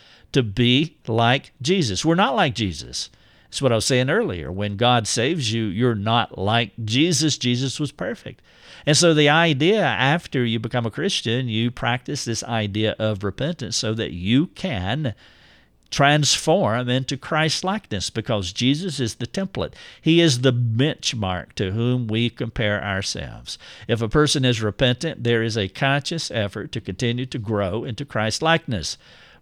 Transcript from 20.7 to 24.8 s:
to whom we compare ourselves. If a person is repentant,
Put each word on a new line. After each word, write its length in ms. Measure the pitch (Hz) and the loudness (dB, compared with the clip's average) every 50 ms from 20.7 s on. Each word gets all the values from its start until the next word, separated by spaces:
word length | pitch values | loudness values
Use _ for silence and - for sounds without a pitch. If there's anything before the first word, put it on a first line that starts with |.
| 110 113 135 156 - - - - - 113 101 92 92 90 - - - | 2 2 2 2 0 -2 -6 -6 -4 -4 -4 -4 -4 -4 -6 -8 -6
to 180 | - 104 92 | -4 -2 -2
whom 380 | 98 113 117 123 123 127 120 107 | -2 0 0 0 0 0 -2 -2
we 200 | 107 113 120 117 | 0 0 0 -2
compare 540 | - - 131 113 - - 113 104 104 101 - | -2 -4 -8 -6 -4 -2 -2 0 0 -2 -2
ourselves. 720 | 104 98 95 98 - - - 73 62 57 - 60 - - - - - - - - | -4 -4 -4 -4 -6 -6 -8 -8 -10 -12 -14 -14 -14 -14 -14 -16 -20 -20 -12 -4
If 160 | - 113 110 117 | -2 -2 0 0
a 60 | 107 | 2
person 360 | - 151 151 139 - 135 131 | 4 4 4 4 4 2 2
is 160 | 127 120 107 | 2 2 2
repentant, 640 | 113 104 95 - | 0 -2 0 2